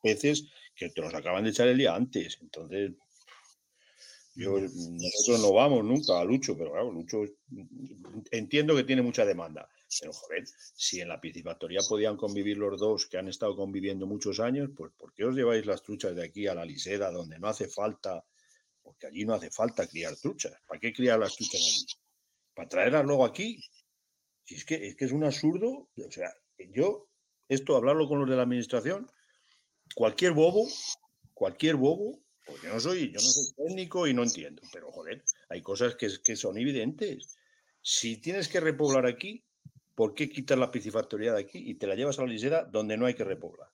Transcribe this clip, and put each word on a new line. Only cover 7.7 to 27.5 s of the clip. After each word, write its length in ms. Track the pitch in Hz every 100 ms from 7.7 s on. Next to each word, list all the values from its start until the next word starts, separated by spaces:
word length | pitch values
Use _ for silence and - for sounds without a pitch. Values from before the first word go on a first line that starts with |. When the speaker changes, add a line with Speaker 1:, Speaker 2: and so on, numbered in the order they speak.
| - - - - 110 -
Speaker 1:
entiendo 440 | 113 101 147 151 147
que 80 |
tiene 180 | 123 131
mucha 240 | 123 117 104
demanda. 440 | 87 82 76 73 _ _ -
Pero, 140 | -
joder, 300 | - - - - - - -
si 260 | - 90
en 80 | 85
la 100 | 80
piscifactoría 600 | 82 80 82 82 85 92 98
podían 300 | 107 107 104
convivir 400 | 107 101 101 101
los 220 | 101 98
dos 280 | 107 104 -
que 100 | 90
han 100 | 95
estado 280 | - 107 98
conviviendo 500 | 98 98 98 95 95
muchos 340 | 104 104 95
años, 300 | 117 135 139 143
pues 160 | 80 _
¿por 160 | -
qué 120 | - 113
os 100 | 131
lleváis 300 | 120 113 101
las 160 | 92
truchas 340 | - 101 95 87
de 100 | 82
aquí 220 | 101 101
a 80 | 87
la 100 | 85
Liseda, 440 | 82 85 101 98
donde 280 | 87 85 80
no 80 | 101
hace 200 | 107 95
falta? 580 | - 107 101 98 87 _ _ _ _ _ _
Porque 260 | - _ -
allí 180 | - -
no 80 |
hace 180 | 107 82
falta 340 | - 117 - 92
criar 300 | 87 82 139
truchas. 380 | - - - - _
¿Para 140 | -
qué 140 | 117
criar 260 | 113 127 113
las 160 | 101 -
truchas 260 | - -
allí? 240 | - - - - _ _ _ _ _ -
¿Para 120 | -
traerlas 380 | 92 107 151 139
luego 200 | 139 120
aquí? 360 | - 220 208 - _ _ _ _ _ _ _
Si 120 | - 98
es 100 | -
que, 220 | 160 101
es 80 | -
que 100 | 131
es 60 |
un 120 | 143
absurdo. 680 | 156 - 156 175 226 277 - -
O 160 | -
sea, 220 | - 90 - _ _ 92
yo, 340 | 107 180 208 - _ _ _
esto, 280 | _